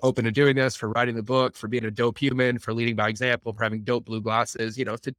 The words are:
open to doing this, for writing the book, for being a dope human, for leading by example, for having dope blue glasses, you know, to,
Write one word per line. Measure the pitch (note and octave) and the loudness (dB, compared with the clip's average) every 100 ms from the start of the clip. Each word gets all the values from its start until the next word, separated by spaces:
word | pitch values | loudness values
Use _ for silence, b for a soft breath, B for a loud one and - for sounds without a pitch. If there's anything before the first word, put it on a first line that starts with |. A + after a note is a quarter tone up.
open | C3 B2+ | 2 2
to | A2+ | 2
doing | A2 C#3+ | 4 4
this, | C3+ C3 - | 4 2 0
for | A2 | -2
writing | A2+ B2 A#2 | 0 0 -2
the | |
book, | G#2+ C3 B2+ - | 0 2 0 -2
for | A2 | -6
being | A#2+ | -4
a | A2 | -4
dope | G#2+ A#2+ A#2 | 0 0 2
human, | C#3 B2+ B2+ A#2+ | 0 2 2 0
for | - | -2
leading | A2+ A#2 | -2 -2
by | A2 G#2+ | 0 0
example, | G#2+ B2 A#2+ A#2 | 0 0 0 -2
for | G#2+ | -2
having | A2 A2 | -2 -2
dope | G#2+ B2 | -2 -2
blue | B2 A2 | -2 -6
glasses, | G#2+ A2 A2+ - A2+ A2 | 0 0 0 -2 -6 -4
you | |
know, | A2+ A2 | -6 -6
to, | - | -8